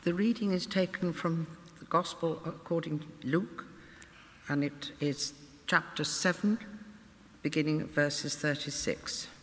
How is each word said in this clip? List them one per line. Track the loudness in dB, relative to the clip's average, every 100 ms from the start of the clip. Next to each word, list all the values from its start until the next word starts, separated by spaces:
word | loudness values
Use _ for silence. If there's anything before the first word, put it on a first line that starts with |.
The | 2
reading | 4 4 4 2
is | 2 2
taken | 2 2 2 0
from | 0 0 0 -2 -8 -16 -18
the | 0
Gospel | 2 2 -2 -2 -2 -6
according | -8 -2 -2 0 -4
to | -4 -6
Luke, | 0 2 0 -8 -14 -18 -20 -20 -20 -20 -20 -20 -2
and | 0
it | 0 -4 -12 -2
is | -2 0 -4 -6 -20 -14 2
chapter | 2 2 -4
seven, | -2 2 2 2 2 2 -2 -14 -16 -18 -20 -20 -20 -4
beginning | 0 2 4 2
at | 2
verses | 2 2 2 -2 0
thirty-six. | 0 0 -2 -2 -2 -2 -4 -6 -8 -12